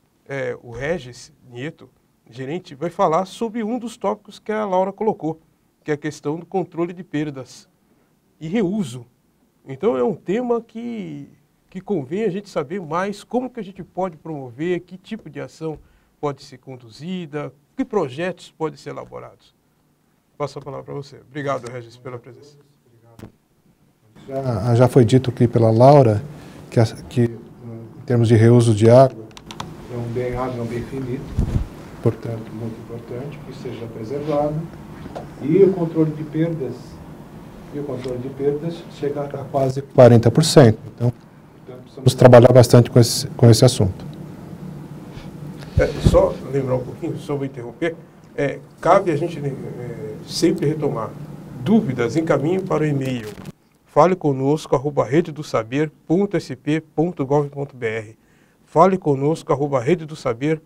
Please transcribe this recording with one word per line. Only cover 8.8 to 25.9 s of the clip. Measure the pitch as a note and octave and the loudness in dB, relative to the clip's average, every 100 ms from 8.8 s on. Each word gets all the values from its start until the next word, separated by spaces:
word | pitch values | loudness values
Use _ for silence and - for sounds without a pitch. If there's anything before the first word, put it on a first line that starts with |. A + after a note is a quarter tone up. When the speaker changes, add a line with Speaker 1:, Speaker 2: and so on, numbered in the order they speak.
| D3+ B2 A#2 _ _ _ _ _ C3+ | -4 -8 -16 _ _ _ _ _ -16
Speaker 1:
Então | C3 G#3 C4 | -4 -2 0
é | |
um | A#3+ | 0
tema | D3+ - G#3+ B3 A#3 | -2 -4 -4 -2 -4
que, | A3+ A3 A#3+ A3+ F3 D3 C#3 _ _ _ _ | -6 -12 -10 -10 -12 -14 -16 _ _ _ _
que | F#3 | -16
convém | F#3 G3 B2+ F3+ | -6 -6 -4 -4
a | A3 | -4
gente | F#3 G3+ | -4 -6
saber | F3+ C#3 G3 | -8 -6 -8
mais | D#3+ E3 G3 G3+ | -6 -4 -4 -8
como | - A#3+ B3+ | -6 -6 -6
que | A#3+ | -10
a | |
gente | F#3+ F#3+ | -14 -14
pode | E3+ - F#3 D#3 | -12 -6 -6 -6
promover, | D#3+ D3+ C3 A#2+ E3+ F3 | -12 -12 -12 -8 -4 -4
que | F3 F#3 | -6 -18
tipo | - G#3+ D#3+ | -14 -16 -14
de | C#3+ | -14
ação | C3+ - D#3+ D3 _ _ _ _ | -14 -12 -12 -12 _ _ _ _
pode | D3 C#3 | -6 -6
ser | - B2+ | -14 -20
conduzida, | - B2+ A#2+ A2 D#3+ F#3 E3 D3 C#3 - _ - | -18 -18 -20 -16 -10 -10 -8 -10 -12 -14 _ -10
que | |
projetos | C4 G#3+ D3 B2 F3+ F3 - | -4 -2 -4 -4 -8 -8 -16
podem | - D#3 C#3+ | -8 -8 -8
ser | C#3+ | -14
elaborados. | C3+ B2 B2 B2 G#2 _ _ _ _ _ _ _ _ _ - | -14 -14 -16 -18 -20 _ _ _ _ _ _ _ _ _ -10
Passo | C#3+ D3 | -10 -10
a | |
palavra | C#3+ C3+ | -14 -14
pra | C3 | -12
você. | C#3+ C#3 A#2+ A2 | -12 -14 -20 -16
Obrigado, | C#3+ C#3 C3 A#2+ | -8 -6 -6 -8
Regis, | B2+ A#2 - | -14 -16 -18
pela | C3+ B2 | -16 -16
presença. | C3 A#2 - _ _ _ _ _ _ A#2 A2 _ _ _ _ _ _ _ _ - - | -18 -20 -20 _ _ _ _ _ _ -20 -20 _ _ _ _ _ _ _ _ -20 -12
Speaker 2:
Já, | C3+ C3+ A2 A#2 A#2 | -6 -4 -2 2 6
já | B2 | 6
foi | C3+ | 6
dito | A2+ B2+ B2 | 6 4 2
aqui | - A#2+ | 0 2
pela | A#2+ A2+ | 4 4
Laura | A2+ B2+ | 8 10